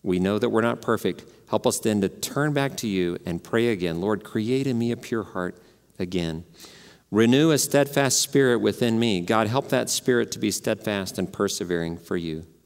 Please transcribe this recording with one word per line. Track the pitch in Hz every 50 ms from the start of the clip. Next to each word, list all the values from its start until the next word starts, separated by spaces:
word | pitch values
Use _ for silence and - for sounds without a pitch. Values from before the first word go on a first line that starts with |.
| -
we | 101 92 90
know | 92 95 104
that | 107 113 117
we're | 107 110
not | 110 117 117 117
perfect. | - - 117 107 - 98 85 - - - - - - -
Help | - 110 -
us | 127 110 -
then | - 113 107 104
to | 98 92
turn | - - - - - 139 143 151 147
back | 143 139 139 -
to | - -
you | 110 98 95 90 87 87 - -
and | 90 85 85
pray | - - - 117 117 120
again. | 113 92 87 85 82 85
"Lord, | 90 104 107 98 -
create | - - 113 110 113 127 135 135
in | 135 127
me | 117 117 117
a | 117
pure | - - - 123 113 98
heart | - - 92 90 90 - - - _ _ _ _ _ _
again. | - 95 90 90 90 85 82 80 80 85 - - - - - - - - - - _ _ _
Renew | - 104 113 117 123 135 156 165
a | 156
steadfast | 131 - - - 143 143 139 143 143 139 131 - -
spirit | - - - 139 139 127 120 113
within | 101 104 98 - 127 117 113 113
me." | 117 117 101 92
God, | 87 90 113 110 113
help | 104 120 139 131 -
that | - 127 120 -
spirit | - - - - 127 120 113 - -
to | -
be | - 107
steadfast | 95 - - 117 110 107 - 110 104 101 95 90 -
and | - 92 87
persevering | - - 101 98 - - - 87 87 85 82 82 85
for | 87 - - 92
you. | 90 85 82 78 80 82 - _ _ _